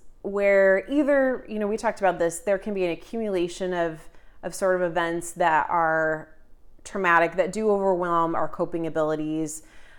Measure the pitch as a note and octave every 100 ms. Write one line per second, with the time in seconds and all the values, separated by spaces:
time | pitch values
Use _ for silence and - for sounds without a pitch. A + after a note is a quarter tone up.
0 | - - G3+ G3+ G3+ G3 G3 F#3+ G3 C#4+
1 | C#4 C#4 C4 A#3 - G#3+ G#3 G#3+ A3 -
2 | F#3+ E3+ E3+ E3 - G3 G#3+ G3 F3+ E3
3 | - A3+ G#3+ F#3 F3 - F#3 F3 E3+ D#3
4 | - - - - F3+ - F#3+ F3+ F3+ E3+
5 | E3 E3+ E3+ E3+ E3+ D#3 - E3+ D#3+ D#3+
6 | D#3+ D#3 D#3 - - - - - - G3+
7 | F3+ E3+ E3 F3 F3 G3 A3 G3+ G3 F3
8 | F3 E3+ E3 C#3 - - E3+ E3 D#3+ D#3+
9 | D#3 D#3 D#3 D#3 D#3 - - - -